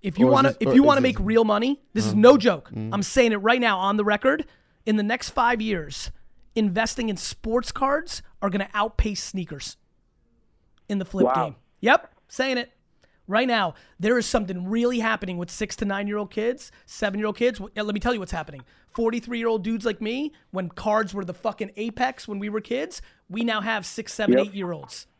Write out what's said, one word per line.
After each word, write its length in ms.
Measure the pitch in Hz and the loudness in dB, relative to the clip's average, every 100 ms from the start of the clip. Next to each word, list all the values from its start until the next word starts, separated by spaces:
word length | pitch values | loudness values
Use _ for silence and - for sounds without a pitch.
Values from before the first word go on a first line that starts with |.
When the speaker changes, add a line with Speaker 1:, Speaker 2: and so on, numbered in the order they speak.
Speaker 1:
If 160 | 202 175 | -4 2
you 80 | 254 | 6
Speaker 2:
Or 40 | |
is 40 | |
Speaker 1:
wanna, 140 | 269 269 | 6 4
Speaker 2:
this, 80 | - | 2
Speaker 1:
if 80 | 233 | 6
Speaker 2:
or 60 | |
Speaker 1:
you 80 | 254 | 8
Speaker 2:
is 40 | 285 | 8
Speaker 1:
wanna 140 | 277 | 6
Speaker 2:
this 140 | 262 220 | 4 0
Speaker 1:
make 40 | |
real 240 | 196 226 | 2 4
money, 360 | 220 208 247 285 _ | 4 2 0 -2 _
this 100 | 214 | -2
is 80 | 214 | 0
Speaker 2:
Uh-huh. 80 | 196 | 8
Speaker 1:
no 160 | 226 277 | 10 10
joke. 340 | 226 165 - | 6 0 -6
Speaker 2:
Mm-hmm. 220 | - 110 | -8 -4
Speaker 1:
I'm 100 | 202 | -2
saying 300 | 190 - 233 | 0 4 4
it 40 | 208 | 4
right 240 | 208 254 | 2 2
now 180 | 240 190 | 2 0
on 180 | 196 214 | 0 0
the 80 | |
record. 400 | 208 208 262 302 - _ _ _ | 0 2 2 0 -4 _ _ _
In 120 | - 214 | -2 0
the 60 | |
next 280 | 208 240 - | 0 -4 -4
five 300 | - 240 240 | 0 0 0
years, 520 | 220 190 147 - - - - - - | -2 -4 -6 -12 -12 -14 -20 -20 -8
investing 540 | - 208 185 220 - 233 | -2 0 0 -2 -2 -4
in 80 | 196 | -4
sports 560 | - - 220 233 240 | -8 -8 -2 -2 -2
cards 500 | - 269 294 339 - - - | -4 -2 -2 -4 -12 -14 -6
are 100 | 202 | -4
gonna 180 | 196 196 | -2 -4
outpace 500 | 208 214 - 220 196 | -2 -2 0 -2 -2
sneakers 540 | - 196 175 143 - - _ _ _ _ _ _ _ _ _ _ _ | -8 -8 -8 -10 -14 -16 _ _ _ _ _ _ _ _ _ _ _
in 100 | 202 | -4
the 60 | |
flip 220 | 185 190 151 | -4 2 2
Speaker 3:
Wow. 80 | |
Speaker 1:
game. 220 | 131 120 - _ _ | 2 -2 -6 _ _
Yep, 340 | 214 320 - _ _ | 4 4 2 _ _
saying 300 | - 262 247 | -4 -2 -2
it 120 | 240 _ _ _ _ _ - | -6 _ _ _ _ _ -2
right 220 | 214 254 | 0 2
now. 260 | 226 185 - _ _ | 2 0 -4 _ _
There 180 | 190 240 | 2 2
is 100 | 220 | 2
something 420 | 240 185 180 180 | 0 0 -6 -4
really 320 | 226 240 247 | 0 0 0
happening 380 | 220 214 190 175 | -2 -2 -4 -8
with 120 | 175 | -8
six 240 | - 208 - | -8 -8 -4
to 80 | |
nine-year-old 460 | 202 196 202 208 208 | -4 -4 -4 -6 -6
kids, 400 | - 220 262 - - | -4 -2 -4 -10 -20
seven-year-old 520 | _ - 208 196 214 202 | _ -6 -4 -2 -4 0
kids. 220 | 240 214 | 0 0
W-, 140 | 190 - | -10 -6
let 120 | 208 | -4
me 40 | 208 | -2
tell 160 | 233 | -2
you 60 | 233 | -2
what's 100 | 185 | -4
happening. 320 | 175 156 139 - _ _ | -8 -8 -14 -20 _ _
Forty-three-year-old 680 | - 226 233 233 240 226 226 | -2 0 0 -6 -4 0 0
dudes 200 | 190 226 | -2 -2
like 160 | 226 208 | -2 -4
me, 320 | 214 247 294 - _ | -4 -4 -6 -10 _
when 160 | 190 180 | -8 -8
cards 440 | - 214 214 208 | -6 0 0 0
were 120 | 196 | -6
the 100 | 180 | -8
fucking 380 | 175 226 202 202 - | -6 -6 -6 -10 -6
apex 520 | 226 220 254 262 - | -8 -2 -4 -4 -10
when 100 | 202 | -8
we 100 | 208 | -4
were 120 | 214 | -6
kids, 420 | - 247 320 - - _ _ | -4 -6 -4 -10 -18 _ _
we 140 | 202 | -4
now 180 | 233 220 | -2 -2
have 220 | 208 220 | -2 -4
six, 280 | 175 - 220 | -6 -10 -10
seven, 260 | - 208 247 | -4 2 4
Speaker 3:
Yep. 80 | 208 | 2
Speaker 1:
eight-year-olds. 640 | 196 180 160 135 - - | -4 -6 -8 -12 -16 -18